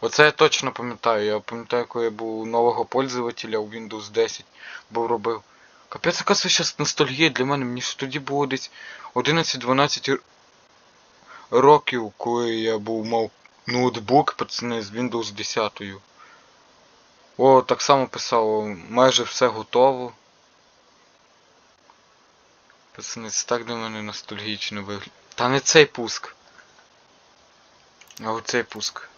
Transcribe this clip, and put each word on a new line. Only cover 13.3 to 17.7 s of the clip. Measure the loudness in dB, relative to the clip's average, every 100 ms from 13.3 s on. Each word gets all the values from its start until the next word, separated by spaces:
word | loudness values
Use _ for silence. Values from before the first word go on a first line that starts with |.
| _ -20 _ -4
ноутбук, | 0 2 0 4 4 4
пацани, | -2 -6 -6 -6 -6
з | -6
Windows | -6 -4 -4 -8
десятою. | -8 -6 -2 -2 -4 -14 -14 _ _ -20 -20 _ _ _ _ _ _ _ _ _ 2
О, | 8 8
так | 6